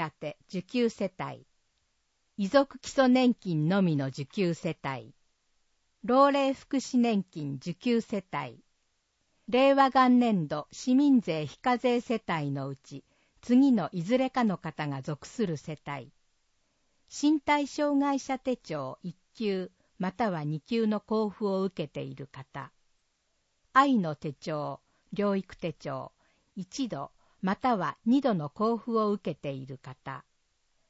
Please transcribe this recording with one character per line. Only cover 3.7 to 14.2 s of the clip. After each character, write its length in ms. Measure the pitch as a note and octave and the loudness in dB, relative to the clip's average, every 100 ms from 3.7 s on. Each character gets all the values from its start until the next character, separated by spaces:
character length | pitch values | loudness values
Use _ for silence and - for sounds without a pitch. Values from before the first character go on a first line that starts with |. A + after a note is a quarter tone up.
| G3 | 2
み 160 | F3+ D3 | 2 2
の 120 | C3+ | -2
受 180 | C3 C3+ | -6 -8
給 260 | - F3 | -2 -2
世 240 | D#3+ E3 D#3 | -2 -6 -6
帯、 300 | C#3 C3 A2+ _ _ _ _ _ _ _ _ _ | -8 -10 -12 _ _ _ _ _ _ _ _ _
老 260 | G#3 C4 C#4+ | 0 4 6
齢 220 | C#4 C4+ | 4 0
福 240 | C4 - C4+ | -2 -4 -4
祉 220 | - B3 | 0 2
年 240 | A#3 G#3 | 2 2
金 320 | - E3 C#3+ | -2 -8 -8
受 200 | C#3 F3+ | -6 -8
給 280 | - B3 A#3 | -6 0 0
世 200 | - G3+ - | 0 -6 -6
帯、 280 | C#3+ C3 A2 _ _ _ _ _ _ _ _ - | -8 -8 -12 _ _ _ _ _ _ _ _ -2
令 260 | A#3+ C#4 | 4 4
和 160 | C#4 C4+ | 6 4
元 280 | C4 B3+ B3 | 6 6 6
年 280 | A#3+ G3 D3 | 6 2 0
度 200 | D3+ - | -4 -8
市 240 | - B3+ | -8 2
民 260 | B3+ D4 B3+ | 4 6 4
税 260 | F#3 D#3+ D3+ | 2 -2 -4
非 120 | - | -4
課 160 | B3+ B3 | -2 0
税 240 | B3+ A#3+ | 2 0
世 220 | - A3+ - | 0 -4 -2
帯 240 | E3 C#3+ | -4 -4
の 160 | C#3 C3+ | -6 -8
う 80 | C3+ | -12
ち、 280 | - C#3 - _ _ _ | -16 -20 -20 _ _ _
次 320 | - B3 C#4 | 2 4 6
の 160 | A3+ D#3 | 4 0
い 100 | F3+ | -4
ず 140 | E3+ | -2
れ 140 | B3+ | 0